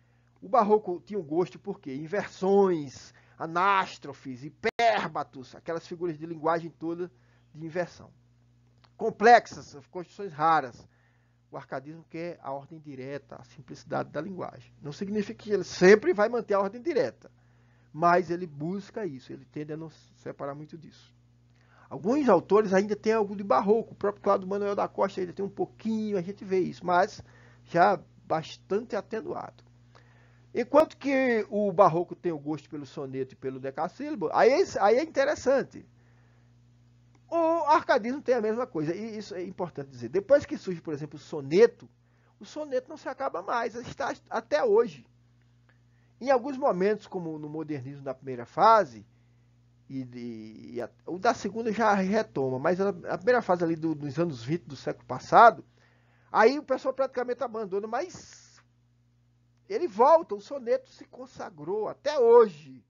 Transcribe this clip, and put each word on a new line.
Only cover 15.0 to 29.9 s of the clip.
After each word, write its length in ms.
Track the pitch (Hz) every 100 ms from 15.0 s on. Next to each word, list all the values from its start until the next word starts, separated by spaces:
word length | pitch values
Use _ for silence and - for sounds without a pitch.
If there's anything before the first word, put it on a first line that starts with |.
| 196 214 202 226
que 80 | 214
ele 120 | 196
sempre 500 | 175 - 185 208 320
vai 140 | 208 214
manter 260 | 240 - 196
a 40 |
ordem 220 | 196 240
direta, 500 | 247 277 113 - - _ _ _ _ _ _
mas 360 | 151 170 180 160
ele 160 | 170 180
busca 600 | 143 165 196 196 240 196
isso, 260 | 131 -
ele 140 | 135 131
tende 280 | 151 151
a 40 | 156
não 120 | 160
se 240 | - _ _
separar 380 | 143 143 143
muito 240 | 143 151 170
disso. 380 | 147 - _ _ _ _ _ _ _ _ -
Alguns 400 | 139 165 285 247
autores 420 | 180 - 202 214
ainda 240 | 190 202 208
têm 180 | 214
algo 220 | 220 196 202
de 80 |
barroco, 500 | 202 - 202 226 226
o 20 | -
próprio 260 | 202 202
Cláudio 260 | 208 196 185
Manuel 280 | 202 202 202
da 120 | 170
Costa 340 | - 196 196
ainda 120 | 180
tem 100 | 180
um 60 | 196
pouquinho, 680 | 196 180 - 220 220 214 202
a 40 |
gente 240 | 170 196 190
vê 140 | 190
isso, 260 | 156 143 175
mas 340 | 180 202 - - - - -
já 360 | - 170 196 170 - _ -
bastante 680 | 156 156 - _ 196 247 214
atenuado. 680 | - 220 302 - - - - _ _